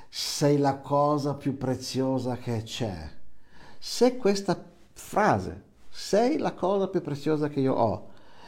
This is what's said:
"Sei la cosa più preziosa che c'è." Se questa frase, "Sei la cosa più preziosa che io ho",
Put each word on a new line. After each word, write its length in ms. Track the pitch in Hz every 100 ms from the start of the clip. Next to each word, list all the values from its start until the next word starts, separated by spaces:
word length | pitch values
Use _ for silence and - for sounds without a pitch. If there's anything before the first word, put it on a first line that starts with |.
| -
"Sei 500 | - - - 147 143
la 200 | 139 135
cosa 560 | - 143 147 147 139
più 240 | 139 143 127
preziosa 800 | 127 127 - 127 131 131 120 123
che 260 | - 113
c'è." 460 | 113 - 113 85 78 - - - - - - -
Se 400 | - - 247 247
questa 560 | 196 202 - 170 - - -
frase, 720 | - - - 208 113 90 85 - - -
"Sei 480 | - - 196 247 302
la 160 | 208
cosa 340 | - 180 196 190
più 140 | 180
preziosa 480 | 147 139 156 151 147
che 100 | 147
io 140 | 131
ho", 360 | 127 113 92 - - - -